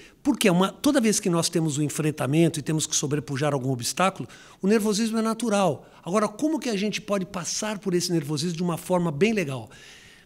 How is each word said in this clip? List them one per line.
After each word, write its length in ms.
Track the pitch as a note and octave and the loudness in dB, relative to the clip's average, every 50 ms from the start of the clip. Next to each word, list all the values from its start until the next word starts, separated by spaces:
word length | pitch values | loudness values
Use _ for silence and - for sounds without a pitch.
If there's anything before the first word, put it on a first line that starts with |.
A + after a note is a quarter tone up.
| - - - _ | -20 -20 -14 _
Porque 280 | - D4 B3 - - G3+ | -2 0 0 2 4 4
é 40 | |
uma, 200 | E3+ F3+ F#3+ F#3 | 4 4 2 2
toda 280 | - - - C#4+ C#4+ C#4+ | 0 0 2 2 4 4
vez 200 | A3 A3 E3 - | 4 2 2 2
que 100 | - G3 | 0 0
nós 180 | E3+ E3+ D#3 - | 0 0 0 0
temos 300 | - F3 D#3+ D#3 C3+ C#3+ | 0 0 0 0 0 -2
um 40 | |
enfrentamento 760 | D3+ C#3+ - - D3+ D#3 C#3 - C3+ B2+ D3 D#3+ E3+ D#3 E3 D3 | -2 -2 -2 -2 -2 -2 0 -2 -2 2 4 4 4 4 2 0
e 40 | |
temos 220 | C3 - D#3+ D#3 - | -4 -2 -2 -2 -2
que 120 | - - | -2 -2
sobrepujar 580 | - E3 C#3 D3 D3 C#3+ - C#3+ B2+ D3+ D3 D3 | -2 -2 -2 -2 -4 -4 -4 -4 -2 0 0 0
algum 160 | C3+ B2 C3+ | 0 -2 -2
obstáculo, 580 | C3+ A#2 A#2+ - - - F3+ F#3+ F#3 - A#2+ - - - - - - - | -2 -2 -4 -4 -2 0 0 0 0 -4 -12 -14 -14 -20 -20 -20 -10 -2
o 60 | - | 2
nervosismo 500 | F#3+ G#3+ A#3 G3 G#3+ G#3 G3 A#3 A3 A3 | 2 4 4 4 2 0 0 0 0 0
é 60 | A3+ | 0
natural. 640 | A3 A3+ A3 A3 A#3+ A#3 G3+ G3+ G3 E3+ C3 - - - - - | 0 0 -2 -2 0 2 2 4 4 2 0 -2 -8 -20 -20 -14
Agora, 240 | - E3+ F3+ A3 G#3+ | -6 -2 0 0 0
como 320 | G#3 G#3+ - C#4+ D#4 D#4+ C4 | 0 -2 -2 -2 0 0 0
que 100 | - B3+ | -2 -2
a 80 | G#3+ | -2
gente 240 | F#3 G#3 G#3+ - - | 0 -2 -2 -4 -4
pode 240 | - - G3+ G3+ F#3 | -4 -2 -2 -2 -4
passar 540 | - - F3+ D#3 - - - A3 G#3+ G#3+ F#3+ | -6 -8 -8 -8 -6 -6 -4 -4 -6 -6 -4
por 160 | - G3 F3+ | -4 0 0
esse 160 | F3 F3 F#3 | 0 0 2
nervosismo 460 | F3 E3 C#3+ C#3 D3+ C#3 D3+ F3+ E3+ | 0 0 0 0 -4 -2 -2 -4 -2
de 60 | D#3 F#3 | -2 -2
uma 120 | F3 E3 | -2 -2
forma 360 | - - - F3+ F3+ E3+ E3+ | -4 -2 0 0 2 2 0
bem 200 | C#3+ C#3 F#3+ A3+ | 2 2 2 2
legal? 380 | A3+ G3+ E3+ C#3 C3+ A#2+ A2 - - - - - - - - - - - - | 2 0 -2 -4 -6 -8 -10 -14 -18 -20 -20 -20 -20 -20 -20 -20 -20 -20 -20